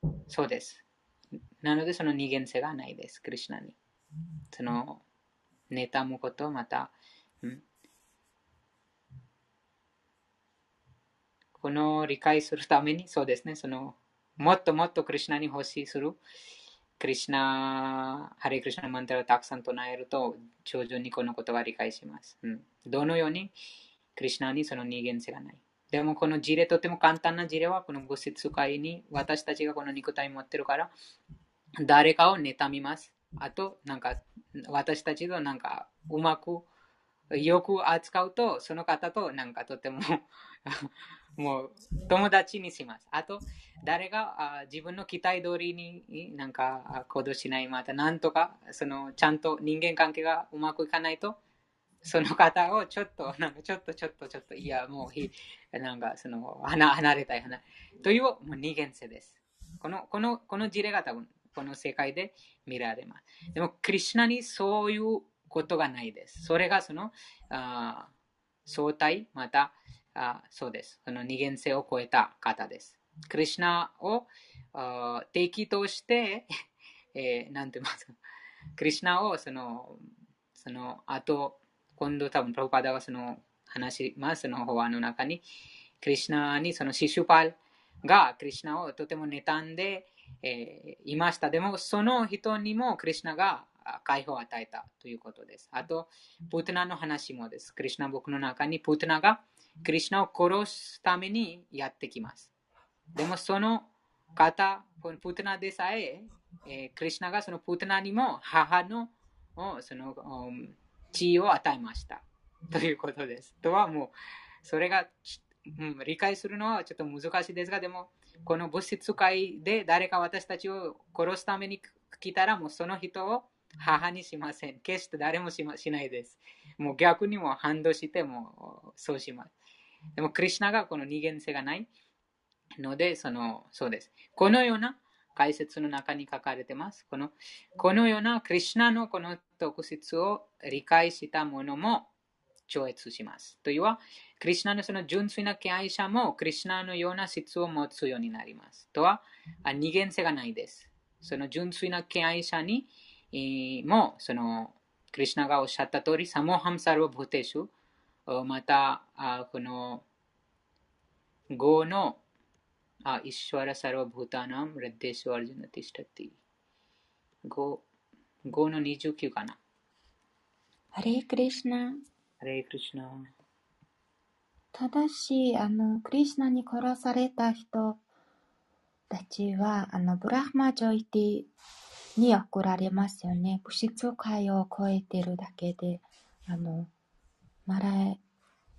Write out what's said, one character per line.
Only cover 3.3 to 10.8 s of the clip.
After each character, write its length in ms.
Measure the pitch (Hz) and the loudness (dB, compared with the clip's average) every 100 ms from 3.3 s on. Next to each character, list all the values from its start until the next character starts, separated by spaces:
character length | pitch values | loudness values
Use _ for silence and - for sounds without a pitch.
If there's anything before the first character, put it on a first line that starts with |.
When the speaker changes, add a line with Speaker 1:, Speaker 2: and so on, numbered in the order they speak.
Speaker 1:
リ 80 | - | -10
シ 140 | - | -10
ュ 20 | |
ナ 60 | 64 | -12
に。 140 | 52 - _ _ _ 151 165 156 - | -14 -20 _ _ _ -14 -12 -12 -14
そ 140 | - | -8
の、 380 | 123 120 127 - _ _ _ _ _ _ - | -4 -2 -4 -10 _ _ _ _ _ _ -10
妬 320 | 127 123 135 | -6 -2 0
む 140 | 131 127 | -2 -4
こ 120 | 131 | -6
と、 200 | - 151 | -4 -4
ま 140 | 139 | -4
た、 260 | 117 131 135 _ _ _ _ _ | -4 -4 -4 _ _ _ _ _
う 60 | 120 | -12
ん。 140 | 135 _ _ _ _ _ _ _ _ _ _ _ _ _ _ _ 131 - _ _ _ _ _ _ _ _ _ _ _ _ _ _ _ | -12 _ _ _ _ _ _ _ _ _ _ _ _ _ _ _ -20 -20 _ _ _ _ _ _ _ _ _ _ _ _ _ _ _